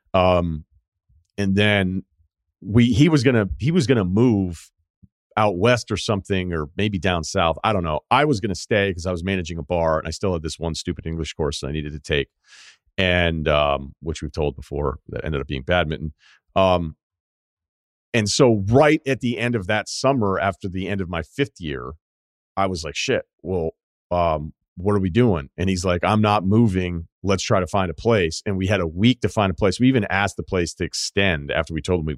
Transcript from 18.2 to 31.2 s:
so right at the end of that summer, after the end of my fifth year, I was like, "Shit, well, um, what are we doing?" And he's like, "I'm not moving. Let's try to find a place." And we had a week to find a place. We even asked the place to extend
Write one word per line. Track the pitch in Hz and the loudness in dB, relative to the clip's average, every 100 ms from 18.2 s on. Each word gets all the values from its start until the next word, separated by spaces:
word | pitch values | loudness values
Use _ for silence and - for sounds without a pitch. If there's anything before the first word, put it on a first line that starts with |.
| 101 | 0
so | - 127 107 98 | 4 4 4 4
right | 127 151 160 135 | 4 6 4 0
at | 131 | -2
the | 120 117 | -2 -2
end | 120 117 | -2 -2
of | 90 | -2
that | 107 - | -2 -4
summer, | - 135 135 101 92 | -2 0 2 0 0
after | 98 - 98 | -2 -4 -6
the | 92 92 | -6 -4
end | 101 | -4
of | 87 | -4
my | 85 | -6
fifth | - - 139 - | -6 -4 -6 -6
year, | 78 65 62 78 _ _ _ _ _ 95 | -8 -8 -10 -16 _ _ _ _ _ -2
I | 98 | -2
was | 87 | -2
like, | 78 | -6
"Shit, | - - 117 - _ | -6 -2 -2 -4 _
well, | 80 92 80 - _ _ - | -6 -4 -4 -8 _ _ -4
um, | 90 85 78 76 - _ - | 0 0 0 -6 -14 _ -4
what | 98 | 0
are | 101 | 0
we | 92 | 2
doing?" | 101 120 82 67 - | 2 4 2 -4 -4
And | 95 | -2
he's | 95 | 0
like, | 90 87 | 0 0
"I'm | 90 107 | 2 2
not | 104 104 92 | 4 2 4
moving. | 110 113 92 90 85 85 _ | 4 4 2 -2 -6 -10 _
Let's | 95 95 | -2 0
try | - 101 | 2 0
to | 87 | 2
find | 101 90 | -2 -2
a | |
place." | - 117 110 82 - 104 | -2 2 2 2 -2 -6
And | 95 | -2
we | 95 | 0
had | 101 | 0
a | 82 | -2
week | 87 117 123 | 2 2 2
to | 101 | -2
find | 113 98 | 0 0
a | |
place. | - 98 - | 2 0 2
We | 127 | 2
even | 131 101 | 2 0
asked | 95 101 - | -2 -2 -4
the | |
place | 78 92 85 | -4 -2 -2
to | - | -4
extend | 82 - - 95 | -6 -6 -4 0